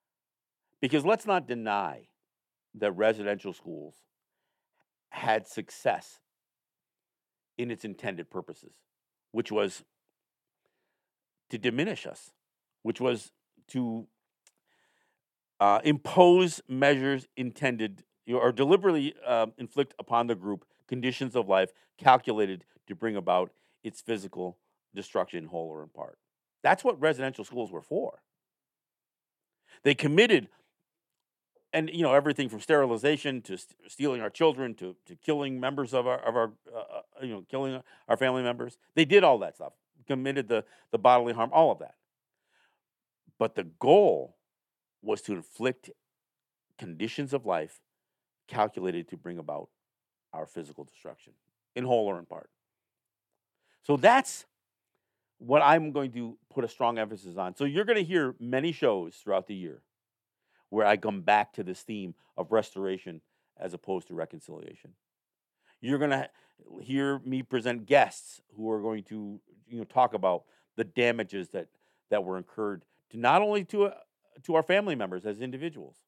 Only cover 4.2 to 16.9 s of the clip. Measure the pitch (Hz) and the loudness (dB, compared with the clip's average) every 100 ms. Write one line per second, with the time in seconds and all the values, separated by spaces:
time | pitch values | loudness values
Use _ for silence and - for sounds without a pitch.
4.2 | _ _ _ _ _ _ _ _ _ - | _ _ _ _ _ _ _ _ _ -6
5.2 | 120 110 - - - - 131 101 - - | 0 0 -2 -12 -12 -6 -4 -4 -6 -20
6.2 | _ _ _ _ _ _ _ _ _ _ | _ _ _ _ _ _ _ _ _ _
7.2 | _ _ _ - 120 110 107 92 107 87 | _ _ _ -10 -8 -8 -10 -10 -10 -10
8.2 | 82 92 85 - - _ _ _ _ _ | -10 -12 -14 -16 -20 _ _ _ _ _
9.2 | _ - - 107 104 - - _ _ _ | _ -8 -4 -2 -2 -4 -18 _ _ _
10.2 | _ _ _ _ _ _ _ _ _ _ | _ _ _ _ _ _ _ _ _ _
11.2 | _ _ _ 117 117 117 196 - - - | _ _ _ -4 -2 0 -2 -4 -12 -16
12.2 | - _ _ _ _ _ 113 117 127 113 | -20 _ _ _ _ _ -6 -2 -2 -2
13.2 | - _ _ _ - 131 120 113 - _ | -6 _ _ _ -8 -4 -4 -6 -10 _
14.2 | _ _ _ _ _ _ _ _ _ _ | _ _ _ _ _ _ _ _ _ _
15.2 | _ _ _ - 101 104 151 147 - 185 | _ _ _ 0 4 4 2 0 2 6
16.2 | 175 180 175 - - 131 143 | 8 8 4 -2 -8 0 2